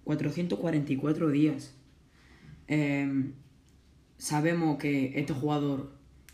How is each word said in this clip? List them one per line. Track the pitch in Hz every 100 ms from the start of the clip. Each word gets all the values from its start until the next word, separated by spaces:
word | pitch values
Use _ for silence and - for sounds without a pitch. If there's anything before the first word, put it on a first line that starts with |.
cuatrocientos | - 151 147 165 175 208
cuarenta | 170 156 139
y | 135
cuatro | 147 156 160
días. | 143 151 131 - - - - - - - - - - -
Em, | 151 143 139 139 139 131 - - - _ - - - _ - -
Sabemos | 151 160 170 160 139
que | 147 143 131 139
este | 151
jugador, | 135 151 147 143 135 131 - - - -